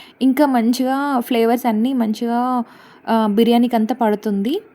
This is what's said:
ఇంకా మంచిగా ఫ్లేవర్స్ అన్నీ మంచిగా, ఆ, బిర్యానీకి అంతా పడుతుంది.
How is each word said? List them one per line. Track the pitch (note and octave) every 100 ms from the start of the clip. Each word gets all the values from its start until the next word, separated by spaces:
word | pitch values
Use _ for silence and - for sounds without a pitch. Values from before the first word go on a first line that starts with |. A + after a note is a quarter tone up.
| - -
ఇంకా | C4 C4 D4
మంచిగా | B3+ A3 B3+ B3+ C4+ C#4+ C4
ఫ్లేవర్స్ | A#3 A#3 A3+ B3 B3+
అన్నీ | G#3+ A#3+
మంచిగా, | C4+ A3 A3 A#3 A#3 B3 B3 A#3 - - - -
ఆ, | A3+ G#3+
బిర్యానీకి | G3+ A#3 A#3+ A#3+ A#3
అంతా | G#3+ B3
పడుతుంది. | A3 G#3 A3 G3 G3+ F4 -